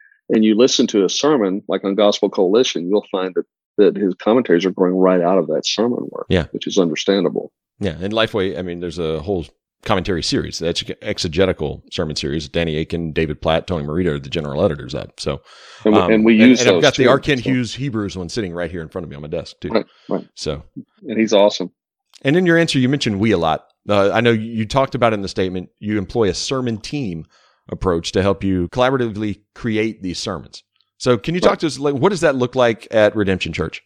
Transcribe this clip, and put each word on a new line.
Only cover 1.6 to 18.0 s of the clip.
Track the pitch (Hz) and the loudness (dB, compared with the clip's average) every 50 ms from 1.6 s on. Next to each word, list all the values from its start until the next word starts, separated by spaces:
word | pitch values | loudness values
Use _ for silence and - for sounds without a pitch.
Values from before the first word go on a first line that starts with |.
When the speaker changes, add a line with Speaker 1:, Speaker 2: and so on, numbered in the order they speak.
| - | -4
Speaker 1:
like | - 95 98 - | -4 -4 -2 -2
on | 98 98 | -2 0
Gospel | 107 104 104 101 - - 98 | 2 4 4 4 2 0 0
Coalition, | - - 95 87 101 117 127 - - 82 85 90 | 2 2 2 4 4 4 2 2 -2 -4 -2 0
you'll | 101 104 - - | 0 0 0 -2
find | - 95 92 92 85 | -4 -4 -4 -4 -4
that, | 85 - _ _ _ _ _ _ - | -4 -6 _ _ _ _ _ _ 4
that | 101 87 82 | 4 4 4
his | 98 104 92 90 | 2 0 -2 -2
commentaries | - - 107 113 131 120 - 85 87 92 | 0 2 2 2 4 4 4 2 2 2
are | 92 | 0
growing | 92 - 95 90 92 | 0 0 0 2 2
right | 92 92 92 92 90 | 4 4 4 4 4
out | 87 85 95 92 | 2 2 2 2
of | 80 69 | 2 0
that | 78 71 - | -2 -2 -2
sermon | - - 101 110 120 123 - - - | -2 -2 -2 -2 -2 -2 -4 -6 -8
work, | - - - - | -10 -10 -4 0
Speaker 2:
Yeah. | 92 87 78 - | 0 0 0 -2
Speaker 1:
which | - - - | -6 -8 -8
is | - - 98 | -2 0 2
understandable. | 90 82 78 - - - 98 101 87 76 50 50 - - _ _ _ _ _ - | 2 2 0 -2 0 0 2 2 2 0 -2 -4 -6 -8 _ _ _ _ _ -6
Speaker 2:
Yeah, | 101 95 78 78 | -4 -4 -4 -4
and | 90 101 | -6 -4
Lifeway, | 107 113 113 110 - 107 92 95 76 | -2 -2 -2 0 0 -2 -2 -2 -2
I | 76 | -4
mean, | 92 90 87 87 | -6 -6 -8 -6
there's | 87 87 80 87 | -8 -8 -6 -4
a | 85 78 80 78 | -4 -4 -4 -4
whole | 76 92 101 87 78 - _ _ _ _ _ _ | -4 -4 -4 -4 -4 -8 _ _ _ _ _ _
commentary | - - 107 92 87 104 92 80 | -4 -2 -2 -2 0 -2 -2 -2
series, | - - 143 107 76 76 - - | -2 -2 -2 -2 -4 -4 -8 -6
the | 82 82 | -4 -4
ex-, | 82 - - - - - | -4 -4 -6 -8 -10 -10
exegetical | - 110 101 - - 87 73 87 95 90 87 - 78 71 73 - - _ | -8 -8 -6 -4 -6 -2 0 0 0 0 0 -2 -4 -6 -6 -8 -14 _
sermon | - - 85 76 73 | -8 -6 -6 -6 -6
series. | - - 71 71 82 76 69 | -6 -6 -4 -4 -6 -6 -4
Danny | - 87 85 82 76 | -4 -2 -2 -2 -2
Akin, | 78 80 - - 85 85 80 | -4 -4 -4 -6 -6 -6 -4
David | 73 85 80 73 73 - | -2 -2 -2 -2 -4 -4
Platt, | - 82 80 82 - | -2 0 0 0 -2
Tony | - 92 78 73 | -4 -4 -6 -4
Merida | 73 76 87 95 85 | -4 -2 -2 0 0
are | 73 71 | -2 -4
the | 69 67 | -6 -6
general | 65 85 73 73 69 73 95 | -6 -6 -6 -4 -2 0 0
editors | 95 76 71 73 65 71 | 0 -2 -4 -8 -10 -10
of | 65 | -10
that. | - - - - | -10 -12 -14 -10
So, | - 80 71 67 _ _ - - - - - - - | -6 -6 -6 -6 _ _ -20 -20 -20 -20 -10 -2 0
Speaker 1:
And | 107 104 | 2 4
we, | 98 | 4
Speaker 2:
um, | 92 98 | 4 4
Speaker 1:
and | 110 110 107 | 4 4 6
we | 113 113 107 | 6 6 8
Speaker 2:
and, | 113 - | 8 8
Speaker 1:
use | 123 120 | 8 6
Speaker 2:
and | 123 120 | 4 4
I've | 95 | 4
Speaker 1:
those | 87 | 4
Speaker 2:
got | - 139 - | 4 2 4
the | - 127 | 4 4
Speaker 1:
too, | 120 | 4
Speaker 2:
R. | 135 139 | 4 4
Kent | - 151 143 123 | 2 0 -2 -2
Speaker 1:
so. | 110 135 | -2 -2
Speaker 2:
Hughes | 131 127 123 107 - | -2 -2 -2 -4 -6
Hebrews | 120 135 143 110 110 | -6 -6 -4 -4 -4